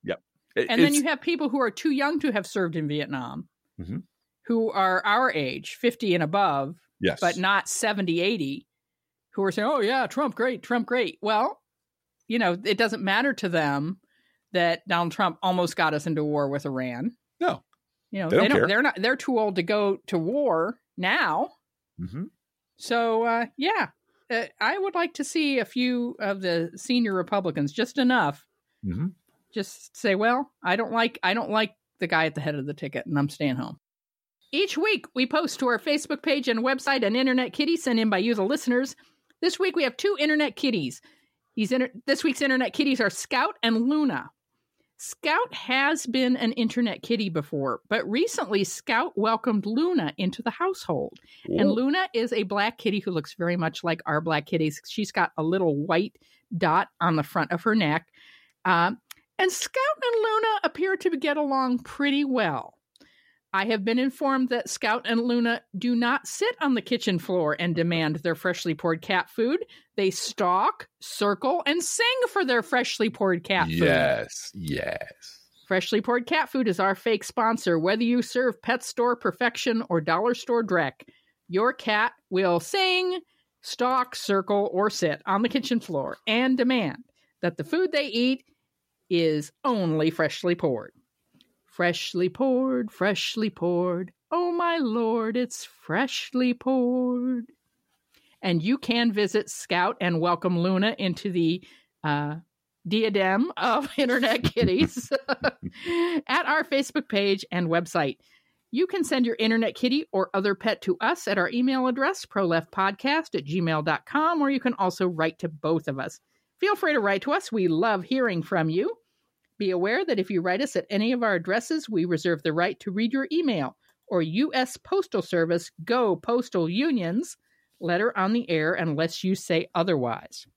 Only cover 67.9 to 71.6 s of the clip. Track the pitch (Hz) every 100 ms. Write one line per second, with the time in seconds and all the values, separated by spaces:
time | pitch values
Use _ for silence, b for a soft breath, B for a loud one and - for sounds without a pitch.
67.9 | 170 156 156 175 165 185 175 175 156 175
68.9 | 165 - 190 - - 233 330 466 B B
69.9 | - 190 185 - - 185 180 269 - -
70.9 | _ - - 202 196 247 339